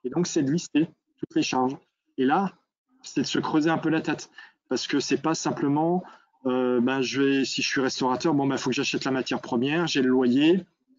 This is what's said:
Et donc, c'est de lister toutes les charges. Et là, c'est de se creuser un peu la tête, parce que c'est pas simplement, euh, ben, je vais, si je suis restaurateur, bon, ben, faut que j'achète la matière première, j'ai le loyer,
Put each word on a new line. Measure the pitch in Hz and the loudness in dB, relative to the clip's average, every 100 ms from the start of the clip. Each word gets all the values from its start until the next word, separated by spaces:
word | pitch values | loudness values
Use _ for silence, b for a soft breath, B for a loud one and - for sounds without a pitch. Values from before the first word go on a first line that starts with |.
Et | 127 | -6
donc, | 151 175 | -2 0
c'est | 170 | 0
de | 135 | 0
lister | 170 - 294 170 - _ _ | 0 0 0 0 -4 _ _
toutes | - 160 | -4 -2
les | |
charges. | 147 127 127 139 _ _ _ - | 0 0 0 -2 _ _ _ -2
Et | 131 | 2
là, | 165 190 - _ _ _ _ | 2 0 -6 _ _ _ _
c'est | - - | -6 -4
de | - | -2
se | - | -2
creuser | 151 156 156 | 0 0 2
un | 160 | 0
peu | 160 | 0
la | 156 | 0
tête, | 160 147 - B B B _ | -2 -6 -8 B B B _
parce | 127 - | -6 -2
que | 143 | -2
c'est | - 143 | 0 -2
pas | 156 | -2
simplement, | 160 156 123 147 147 165 180 B B B _ 131 | -2 -4 -2 0 0 0 0 B B B _ -2
euh, | 127 127 123 | 0 2 2
ben, | 123 135 | 2 0
je | 120 127 | -2 0
vais, | 139 139 123 | 2 2 0
si | - | -2
je | 127 | -2
suis | 143 | -2
restaurateur, | 127 - 131 131 170 | -2 0 -2 0 0
bon, | 147 139 | 2 2
ben, | 131 | 0
faut | 135 | -2
que | 123 | -2
j'achète | 131 - 139 | -2 -2 -2
la | |
matière | 131 120 131 | -4 -2 -6
première, | - 120 135 160 165 | -2 -2 0 0 0
j'ai | 143 | 0
le | 127 | 2
loyer, | 127 123 127 156 185 - _ _ | 4 4 4 4 4 0 _ _